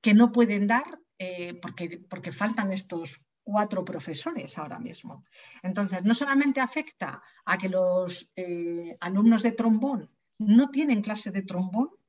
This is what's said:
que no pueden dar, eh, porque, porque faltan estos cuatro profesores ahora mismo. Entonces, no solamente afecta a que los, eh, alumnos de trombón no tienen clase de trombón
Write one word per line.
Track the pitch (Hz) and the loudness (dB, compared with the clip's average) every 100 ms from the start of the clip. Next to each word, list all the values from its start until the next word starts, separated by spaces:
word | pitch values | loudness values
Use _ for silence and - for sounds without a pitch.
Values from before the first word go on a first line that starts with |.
que | 220 | 8
no | 208 240 | 8 8
pueden | 233 226 208 202 | 6 4 4 2
dar, | 233 302 - _ _ | 0 -2 -14 _ _
eh, | 185 180 175 175 | -12 -10 -10 -10
porque, | - - 170 170 - | -14 -10 -10 -10 -14
porque | 165 165 | -12 -12
faltan | 139 214 220 202 | -4 -4 -2 -4
estos | 190 - 170 165 - _ _ | -4 -6 -10 -10 -14 _ _
cuatro | - 208 208 190 180 | -4 -2 0 -4 -6
profesores | 160 156 156 330 311 - - | -8 -8 -6 -6 -8 -10 -12
ahora | 147 - | -12 -10
mismo. | 117 - - 143 _ - - - | -14 -14 -18 -20 _ -20 -20 -10
Entonces, | 185 185 202 185 | -6 -2 -2 0
no | 196 | 2
solamente | 233 285 277 285 269 | 2 2 2 2 0
afecta | 247 311 302 _ 160 - - _ - | -2 -4 -8 _ -12 -12 -20 _ -4
a | 185 | -2
que | 190 | 0
los, | 185 185 180 180 175 - - | 0 2 0 -2 -8 -10 -10
eh, | 180 175 170 170 170 - | -8 -6 -6 -6 -10 -10
alumnos | 175 190 226 226 | -4 4 4 4
de | 233 | 2
trombón | 233 226 220 269 247 151 _ _ _ | 0 2 2 0 -4 -8 _ _ _
no | 214 226 277 | 6 6 6
tienen | 277 302 226 | 2 2 0
clase | 214 208 - | 0 -4 -2
de | 185 | -6
trombón | 190 180 185 202 294 392 | -6 -4 -2 -2 -4 -6